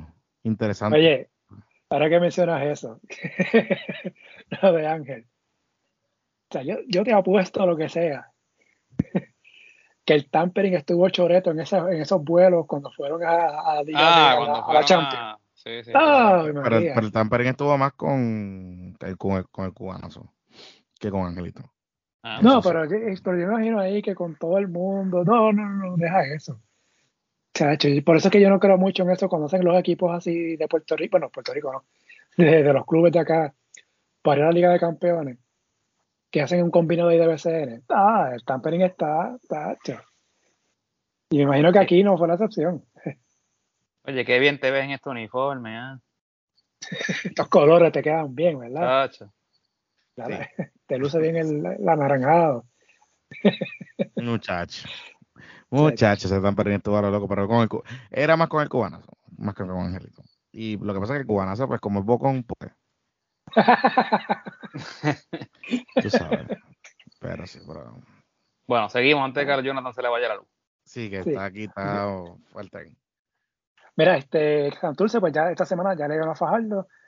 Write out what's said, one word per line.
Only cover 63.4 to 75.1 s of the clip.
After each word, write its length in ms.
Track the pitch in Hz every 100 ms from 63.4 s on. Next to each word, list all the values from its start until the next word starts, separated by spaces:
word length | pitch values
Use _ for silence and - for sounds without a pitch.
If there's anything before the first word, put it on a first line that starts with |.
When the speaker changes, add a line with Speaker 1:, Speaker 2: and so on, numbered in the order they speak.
| -
Speaker 2:
<laughs> 920 | - 196 208 262 - 240 214 - 202 - - - 147 - - 147 147 _ 160 - _ - 240 - -
Speaker 1:
tú 80 | 101
sabes. 360 | 240 - 233 - - _ _ - _ _ _
Pero 260 | 90 87 87
sí, 140 | - 87
pero 340 | 80 60 57 _ _ _ _ _ _ -
Speaker 3:
Bueno, 220 | 120 104
seguimos 360 | 123 131 147
antes 180 | 131 131
de 40 | 143
que 60 |
a 80 | 139
Jonathan 320 | 131 135 127
se 80 | 123
le 60 | 123
vaya 200 | 120 120
la 80 | 101
luz. 100 | _ _ _ _
Speaker 1:
Sí, 260 | _ 127 110
que 120 | 95
Speaker 2:
Sí. 60 | 95
Speaker 1:
está 140 | 135
aquí, 200 | 98 98
está 420 | 107 - 98 101 101 95 85 90 _
fuerte 260 | - 98 87
ahí. 180 | 80 _ _ _ _ _ _ _ _ _ _ -
Speaker 2:
Mira, 200 | 160 160
este, 540 | 135 165 151 151 143 -
Santurce, 400 | 170 135 208